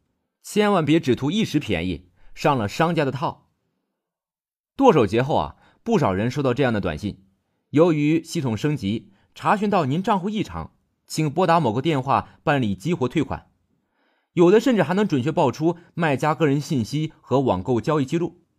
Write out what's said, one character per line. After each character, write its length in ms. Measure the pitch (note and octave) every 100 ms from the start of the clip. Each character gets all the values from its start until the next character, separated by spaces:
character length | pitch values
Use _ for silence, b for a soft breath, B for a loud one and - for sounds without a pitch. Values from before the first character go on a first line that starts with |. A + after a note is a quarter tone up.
| _ _ _ _
千 300 | - G3+ G#3
万 140 | G3
别 160 | D3+ E3
只 160 | C3+ A2
图 120 | C#3
一 140 | G#3
时 160 | G3+ -
便 260 | - E2+
宜， 240 | F2+ D2+ - _ -
上 240 | - D#3 C3
了 120 | G2+
商 260 | - E3
家 80 | E3+
的 80 | C#3
套。 380 | C3 D#3+ - _ _ _ _ _ _ _ _ _ _ _ _ _ -
剁 160 | C4+
手 120 | D#3
节 160 | G2+ A2+
后 140 | C3+
啊， 220 | A#2+ C#2+ - b b
不 160 | - G#3+
少 140 | A2
人 180 | F#2 A#2
收 100 | C#3+
到 120 | C3+
这 100 | A#2+
样 80 | C3
的 80 | G#2+
短 180 | F2+ D2+
信 280 | G#2 - _ _ _ _ _
：“由 200 | C#3 F3
于 320 | D3+ D3 E3
系 160 | - F3
统 160 | C3+
升 220 | G#2+ D3+ D3
级， 340 | G2 A2 - b b
查 220 | - D3+ G3
询 120 | G#3
到 160 | G3+
您 160 | C3+ D#3
账 160 | G3 G3
户 120 | F#3+
异 120 | G#3+
常， 280 | - E2+ - _ _ _
请 240 | - - D#3
拨 160 | E3
打 140 | F3+ E3+
某 140 | B2
个 80 | A2
电 200 | E3 C#3
话 380 | C3+ A2+ - -
办 180 | - C#3+
理 120 | A2+
激 200 | F#2+ D#3
活 160 | F3 B2+
退 120 | E3
款。” 280 | B2+ D2+ - _ _ _ _ _ _ _ _
有 160 | E3+ F3
的 120 | G#3+
甚 160 | C4+ A3
至 60 |
还 100 | D3
能 120 | F#3
准 160 | G#3+ C#3
确 80 | D3+
报 220 | F3 C#3
出 260 | A#2 D#3+ D#3+ B
卖 220 | - E3
家 180 | C3+ D#3
个 140 | D#3 D#3
人 140 | C#3+
信 240 | C#3 C#3
息 260 | G#2+ D3 D3+ -
和 220 | - C3
网 200 | B2+ F#2
购 200 | F#2 A#2
交 180 | D#3+ D3+
易 60 |
记 120 | B2+ E3+
录。 280 | F3 - _